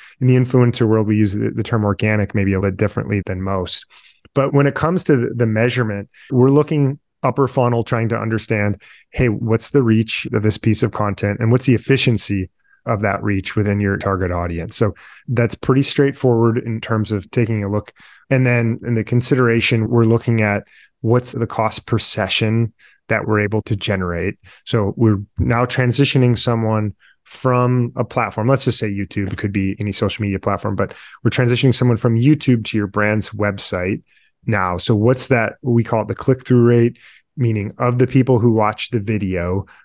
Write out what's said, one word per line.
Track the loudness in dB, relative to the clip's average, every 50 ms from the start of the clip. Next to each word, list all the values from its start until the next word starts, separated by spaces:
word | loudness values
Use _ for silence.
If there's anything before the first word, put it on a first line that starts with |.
| -20 -20 -8 _
in | 2 4
the | 4
influencer | 4 4 4 4 4 4 4 2 2 2 2
world, | 2 2 2 2
we | 2
use | 2 2 2 0
the, | -2 -4 -4
the | -4 -4 -4
term | -2 -2 0 0
organic | 0 0 0 0 0 0 0 0 -2 -2
maybe | -2 0 0
a | 0 0
little | 0 -2 -2
differently | -2 -2 -2 -2 -4 -4 -4 -4 -4 -4 -4
than | -6 -6
most. | -6 -4 -4 -4 -4 -6 -8 -10 -12 _ _ -20 _ _ _ _ _ _ -2
But | -2 -2 2 2
when | 2 2 2
it | 0
comes | -2 -2 -2 -2 0 0
to | 2 2
the, | 2 2 -2 -2
the | -2 0 0
measurement, | 2 0 0 0 0 -2 -2 -2 -4 -6 -10 -12 _ -20 -10 -2
we're | 2 4 4 6
looking | 4 4 2 2 2 2 2 0 0 -4 _ _ _ _ -4
upper | -2 0 0 -2 0
funnel, | 0 0 0 2 0 -2 -2
trying | -2 -2 -2 -2 -2
to | -2 -4
understand, | -4 -4 -4 -4 -2 -2 -2 0 0 -2 -2 -4 -8 -16 -20 -20 _ _
hey, | -2 0 0 0
what's | 0 0 0 0 0 -2 -2 0
the | 0 2 4
reach | 4 4 2 2 0 -4 -6 -6 -4 -4
of | 0 0
this | 0 -2 0
piece | 0 0 0 0 0
of | -2
content | -2 -2 -4 -4 -4 -2 -2 -4 -2 -2
and | 2 2
what's | 2 2 4
the | 2 2
efficiency | 2 2 0 0 2 2 0 0 0 -2 -4 -4 -4 -4 -6 _ _ _ _ _ _ _
of | -4 -4 -2
that | 0 -2 -2 -2
reach | -2 -2 -2 -2 -4 -4 -4
within | -2 0 0 0 0
your | 0 -2 -2 -2
target | -2 -2 -2 -2 -2 -4
audience? | -4 -4 -4 -4 -6 -8 -8 -8 -4 -2
So | -2 -2 -2 -6 -12 -20 -20 -18 _ -4
that's | -2 -2 -2 -2 -4
pretty | -4 -2 0 0 2 0
straightforward | 0 0 0 0 0 0 0 0 2 2 4 2 2 0 0
in | -4 -6 -6 -8
terms | -6 -4 -2 -2 -2 -2
of | -4 -6 -6 -4
taking | -2 -2 0 0 0 -2 -2
a | -2
look. | -2 -4 -4 -6 -12 _ -20 -20 -20 _ _ -2
And | 0 2 2 2
then | 2 2 2 0 -2 -4 -4
in | -4 -2
the | -2 -2
consideration, | 0 0 0 0 2 2 2 2 4 2 2 2 2 0 0 0 2
we're | 2 4 4
looking | 4 4 2 2 0 0 2
at | 2 2 0 -2 -4 _ _ -20 -20 _ _ _
what's | 0 0 2 2 0 -2 -4
the | -6 -6 -4
cost | -2 -2 -2 -2 -2 -6 -4
per | -2 -2 0
session | 0 0 -2 -2 -2 -2 -2 -2 -2 0 0 0 0 -2 -4 _ _ _ _ _ _ -4
that | -4 -2 0
we're | 0 0 0
able | 0 0 -2 -4 -4
to | -4 -4
generate. | -4 -2 -2 -2 -2 -2 -4 -4 -4 -4 -4 -6 -8 _ -20 -20 -20 _
So | -2 0 0 0 0 0
we're | 2 4 4 4 2 -2 -6 _ -2
now | 0 0 2 2 0
transitioning | 0 0 0 0 0 2 2 0 2 2 2 4 4 2 2
someone | 0 0 0 0 0 -2 -2 -2 -2 -4 -6 _ _ _ _ _ _
from | -16 -12 -4 -2 0 2 2 2 2 2 0 0 -2 -2
a | -4 -6
platform, | -4 -4 -4 -4 -2 -4 -2 0 0
let's | 0 2 0
just | 0 -2 -2
say | -2 -4
YouTube, | -4 -6 -6 -6 -6 -4 -4 -4
it | -4 -6
could | -6 -4 -2
be | -2 -2 -2 -4 -4
any | -6 -6
social | -4 -2 -2 -2 -2 -2 -4
media | -4 -4 -2
platform, | -2 -2 -2 -2 -2 -4 -4
but | -2 -4 -4 -6 -10 -20 -20 -14 -4 -2
we're | 0
transitioning | 0 2 2 0 2 2 2 2 2
someone | 4 2 2 2 2
from | 2 2 2
YouTube | 4 4 4 2 2 2 2 2 2 0
to | -2 -4 -4
your | -4 -2
brand's | -2 0 0 2 0 0 -2 -4
website | -4 -2 -2 -2 -2 -2 -4 -4 -4 -4 -4 -4 -4 -6 -8 _ _ _ _ _ _ _ _
now. | -2 -2 0 0 -2 -2 -2
So | 0 0 2
what's | 2 4 2 2 2 0 0
that? | 0 0 0 -2 -4 -6
We | -2 0 0 0 2
call | 0 0 -2
it | -2 -2
the | -6
click-through | -4 -2 0 0 0 0 2 4 6 6
rate, | 6 6 6 4 2 0 -4 -14 -20 -20 _ _ _ _
meaning | -2 -2 0 0 -2 -4 -6 -6 -4
of | -2 0 2 2
the | 0 2
people | 2 2 4 4 2 4
who | 4 4 4
watch | 2 2 0 -2 -4 -6 -6
the | -6 -6
video, | -4 -4 -4 -2 -2 -2 -2 -2 -2 -2 -2 -4 -4 -6 -12 -20 _